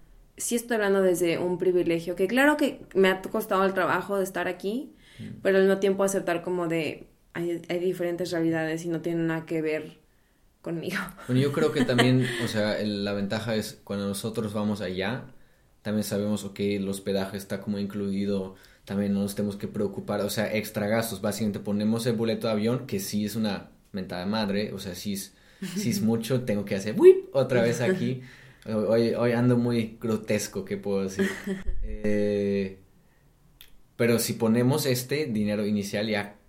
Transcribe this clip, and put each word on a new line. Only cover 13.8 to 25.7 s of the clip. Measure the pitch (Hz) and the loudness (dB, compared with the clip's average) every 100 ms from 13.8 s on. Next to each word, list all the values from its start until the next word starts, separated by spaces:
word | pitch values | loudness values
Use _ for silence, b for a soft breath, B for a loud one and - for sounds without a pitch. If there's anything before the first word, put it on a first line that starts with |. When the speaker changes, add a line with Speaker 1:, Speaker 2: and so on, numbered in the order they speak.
Speaker 2:
cuando | - 101 101 | -8 -4 -4
nosotros | 98 113 117 107 | -4 -4 -4 -4
vamos | 107 107 104 | -2 -2 -2
allá, | 92 92 95 131 127 b b b b b | -4 -2 -2 -4 -8 b b b b b
también | - 107 | -4 -2
sabemos, | 104 101 104 104 | -2 -2 0 -2
ok, | 98 98 | -4 -4
el | 101 101 98 | -2 0 -2
hospedaje | 98 - 98 95 101 | -4 -2 -2 -2 -6
está | - 101 | -8 -8
como | 107 101 | -4 -4
incluido, | 101 104 101 98 101 101 95 B B B | -4 -4 -2 -2 0 -2 -4 B B B
también | - 101 101 | -6 -2 0
no | 98 | 0
nos | 101 - | 0 -2
tenemos | 104 101 | -4 -4
que | 101 | -8
preocupar, | 104 101 - 98 104 | -4 -4 -4 -4 -2
o | 101 | -2
sea, | - 104 107 | -2 0 -2
extra | 104 - 101 | -2 -2 0
gastos, | 113 113 95 | 0 0 -2
básicamente | 104 98 110 98 | -4 -2 -2 -2
ponemos | 104 101 107 113 123 | -2 0 2 2 0
el | 107 | 0
boleto | 113 110 113 | 0 0 0
de | |
avión, | 107 110 127 - | 0 2 0 -2
que | 98 | -4
sí | - 104 | -2 -2
es | 104 117 | -2 0
una | 107 90 - - _ | -2 -2 -6 -20 _
mentada | 98 90 90 | -10 -8 -6
de | 92 | -2
madre, | 110 104 101 107 | -2 0 0 -2
o | 98 | -6
sea, | 98 87 | -10 -8
sí | 104 | -6
es, | 98 - b b b 185 | -6 -8 b b b -8